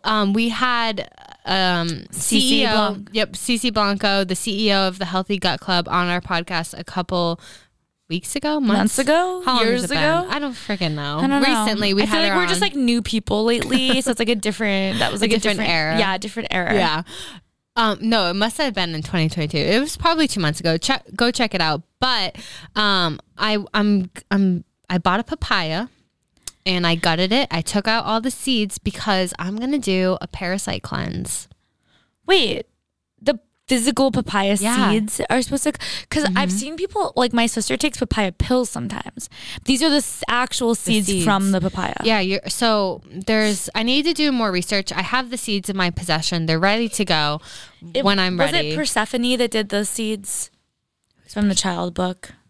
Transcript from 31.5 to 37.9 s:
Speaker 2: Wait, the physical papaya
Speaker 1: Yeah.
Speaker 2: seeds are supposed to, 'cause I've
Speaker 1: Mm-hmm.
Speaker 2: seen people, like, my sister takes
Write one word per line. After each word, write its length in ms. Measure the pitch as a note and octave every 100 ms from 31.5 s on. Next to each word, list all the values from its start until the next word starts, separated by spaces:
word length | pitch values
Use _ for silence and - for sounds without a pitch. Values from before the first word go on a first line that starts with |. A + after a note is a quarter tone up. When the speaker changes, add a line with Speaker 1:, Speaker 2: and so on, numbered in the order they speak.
| - _ _ _ _ _ _ -
Speaker 2:
Wait, 400 | F#4+ A#3 - - _ _ _ _ _
the 180 | A3 A#3 _ _ -
physical 440 | B3+ A#3+ A#3 C4+
papaya 460 | A#3 - G3+ G3 G3+
Speaker 1:
Yeah. 300 | G#3+ B3 G#3
Speaker 2:
seeds 300 | A3 G#3+ - -
are 120 | B3
supposed 200 | B3 C4+ D4+
to, 80 | - - - -
'cause 140 | D#4 C#4 F#3
I've 140 | C#4
Speaker 1:
Mm-hmm. 80 | F#3+
Speaker 2:
seen 180 | C4+ D#4+
people, 380 | F#4+ G#4+ F4 -
like, 180 | B3
my 120 | A#3 A#3
sister 320 | - - C4
takes 220 | D4+